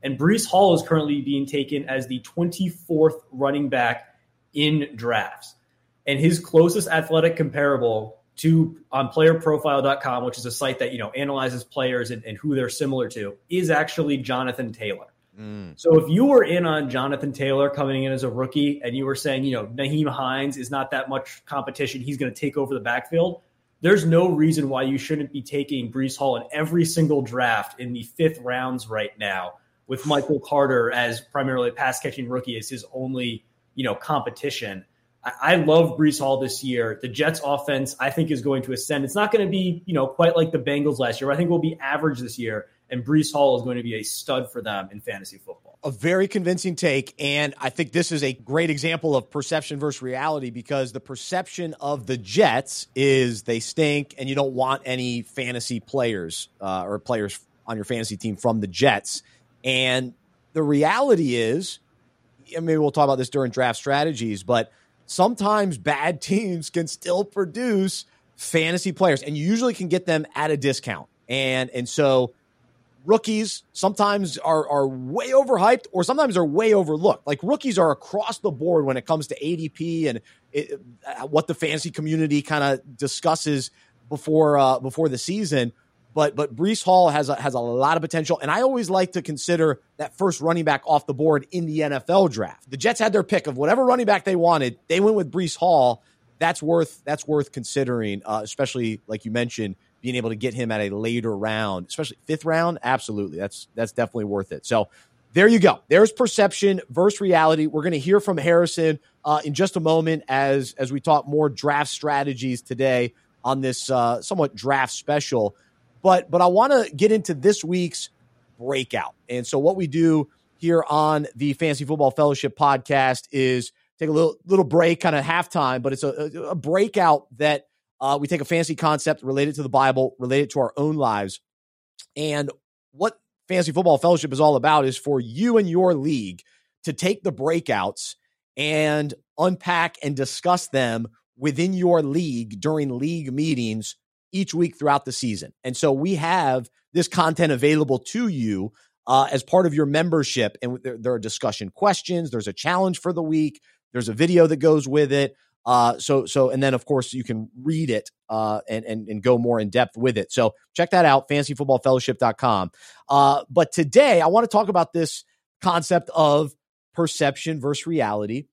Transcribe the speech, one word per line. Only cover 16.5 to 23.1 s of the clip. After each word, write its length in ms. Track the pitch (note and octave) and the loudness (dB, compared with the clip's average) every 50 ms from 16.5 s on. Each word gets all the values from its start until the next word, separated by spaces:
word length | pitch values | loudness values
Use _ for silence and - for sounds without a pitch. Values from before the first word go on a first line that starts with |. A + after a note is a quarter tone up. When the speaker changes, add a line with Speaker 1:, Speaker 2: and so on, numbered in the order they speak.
| E3+ F3 F3 | 2 0 0
Speaker 1:
on 240 | E3 D#3 D3+ D3 C3 | 0 0 -2 -2 -2
Jonathan 420 | B2 C3 C3 C#3 C#3+ C3+ - C#3+ C3 | -4 -4 -2 -2 -4 -4 -6 -8 -6
Taylor 380 | - C#3 C3+ C3+ C3+ C#3+ C#3+ | -4 -2 0 2 2 2 0
coming 320 | C#3+ D3 C#3+ C3+ C3+ C3 C3+ | 0 -2 -4 -2 -2 -2 -2
in 80 | C3+ | -2
as 140 | C3+ C3 C3 | -2 -4 -4
a 40 | B2+ | -6
rookie 520 | A2 A#2+ C3 C3 - D3+ C#3+ C#3+ C#3+ C#3+ - | -4 -4 -6 -4 -2 0 0 0 -2 -4 -6
and 140 | B2 A#2+ | -6 -4
you 100 | C3 C3+ | -4 -4
were 80 | C3+ C3+ | -4 -4
saying, 300 | - - D3 C3+ C3+ C3+ | -4 -4 -4 -4 -2 -2
you 80 | C#3 B2+ | -2 -4
know, 140 | A#2 G#2+ | -4 -6
Nyheim 420 | G#2 A2+ B2+ C#3 C3+ D3+ D3+ D#3 C#3+ | -8 -8 -6 -4 -2 0 0 0 0
Hines 480 | B2+ - C3+ B2+ C3 C3+ C#3 C#3+ C3+ | -2 -4 -4 -4 -4 -4 -4 -6 -6
is 120 | C#3 B2+ A2 | -8 -10 -6
not 220 | C#3 C#3 C3+ - | -6 -6 -6 -4
that 180 | - C3 - C3 | -4 -6 -4 -4
much 360 | C3+ C3+ C3 - - - _ | -6 -6 -6 -8 -18 -20 _
competition, 540 | - D3 C#3+ C#3 C#3 C3 - C#3+ A#2+ - C3 | -8 -8 -8 -8 -8 -6 -6 -6 -6 -6 -8
he's 160 | B2 C3 C#3+ | -8 -8 -6
gonna 160 | B2+ C#3 B2+ - | -4 -6 -6 -6
take 240 | - - C#3+ - | -6 -6 -4 -2
over 180 | - - - C#3 | -4 -4 -2 -4
the 60 | B2 | -6
backfield, 600 | G#2 A#2+ A#2+ B2+ B2+ - | -4 -4 -4 -4 -4 -2